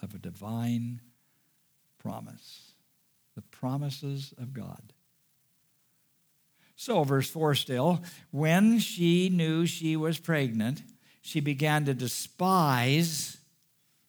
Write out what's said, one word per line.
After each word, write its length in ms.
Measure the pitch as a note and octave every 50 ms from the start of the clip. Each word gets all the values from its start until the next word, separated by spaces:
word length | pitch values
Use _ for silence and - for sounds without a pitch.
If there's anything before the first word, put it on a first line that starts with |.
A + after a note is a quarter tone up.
of 140 | - F#2 -
a 40 | F2+
divine 840 | - F#2 F2 - G#2 G#2+ A2+ A#2 A#2 A#2+ A#2+ A#2 A#2 A#2 A#2+ A#2+ - _ _ _ _ _ _ _ _ _ _ _ _ _ _ _ _ _ _ _
promise." 720 | - A2 - A#2 A2+ A2 A2+ A2+ - - - - - - _ _ _ _ _ _ _ _ _ _ _ _ _
The 80 | G#2+ -
promises 880 | _ - - - B2+ C3 C#3+ D3 C#3+ C3+ - D3 C#3 C#3 C#3 C3+ - - -
of 160 | B2 A#2+ C3+
God. 380 | - - - - - - - - _ _ _ _ _ _ _ _ _ _ _ _ _ _ _ _ _ _ _ _ _ _ _ _ _ _ _ _ _ _ _ _ _ _ _ _
So, 260 | - - - A#3 F3 D3+
verse 280 | C3+ C#3 C3+ C3+ -
four 240 | - E3 D#3 D3+ C#3+
still, 500 | - - - C3 B2 C3+ E3+ F3+ E3 F3 - - - - _
"When 480 | - C#3 D#3 D#3 E3 F#3+ G#3 A3 A#3 A3+
she 520 | - - - F3 F3 E3+ E3+ F3+ F#3 F#3+
knew 340 | F#3 F3 D#3+ D#3+ D#3+ D#3+ E3+
she 320 | E3 - - E3 D#3+ D#3+
was 220 | D#3+ D#3 D#3+ E3 D3+
pregnant, 640 | - E3 E3 D3 C#3 B2 A2+ A2 G#2+ A#2+ C#3+ - - - - _ _ _ _ _ -
she 180 | - - D#3+
began 460 | C#3+ D3 C#3+ C3 D3+ D#3 D3+ D3+ D3
to 80 | C#3 C3+
despise 1400 | A#2 B2+ A#2+ - - - - _ - F3+ F#3 F#3+ F#3 D#3+ C#3+ C3 B2 A#2+ B2+ C#3 D#3+ E3+ E3 D#3 C#3 - - - - _ _ _ _ _ _ _ _ _ _ _ _ _